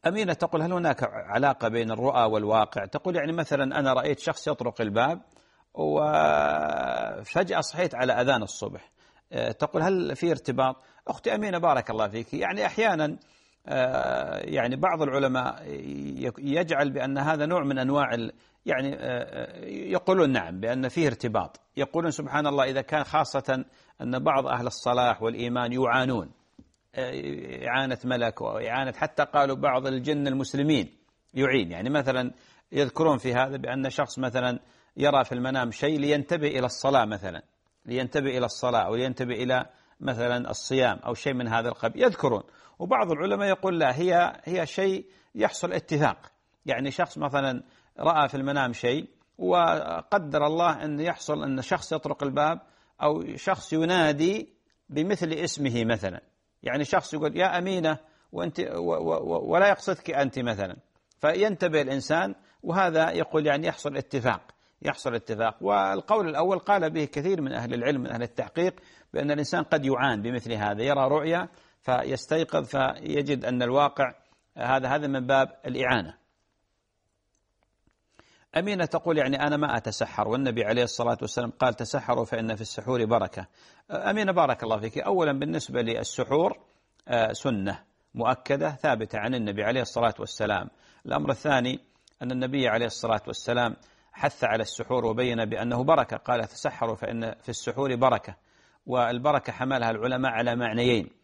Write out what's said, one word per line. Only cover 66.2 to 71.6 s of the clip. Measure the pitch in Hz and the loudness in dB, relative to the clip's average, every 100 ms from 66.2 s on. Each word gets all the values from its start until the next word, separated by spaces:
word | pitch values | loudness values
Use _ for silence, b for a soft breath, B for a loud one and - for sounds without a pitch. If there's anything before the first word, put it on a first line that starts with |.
| 180 | 2
الأول | 147 175 190 | 0 0 0
قال | - 202 160 | 2 2 2
به | 160 147 | -2 -4
كثير | - 160 190 | -2 -2 -2
من | 139 | -2
أهل | 123 120 | -4 -4
العلم، | 120 120 143 | -2 0 0
من | 123 | -2
أهل | 117 | -6
التحقيق، | 120 - - - 180 175 B B B | -6 -6 -6 0 -2 -2 B B B
بأن | - 147 | -4 -2
الإنسان | 147 143 170 | -2 0 -2
قد | 151 160 135 | 0 0 2
يعان | 127 135 110 | 2 2 2
بمثل | 107 123 113 | -2 -4 -4
هذا، | 110 104 104 | -2 0 0
يرى | 123 143 131 | 2 4 4
رؤيا | 151 156 170 185 b | 4 2 0 -2 b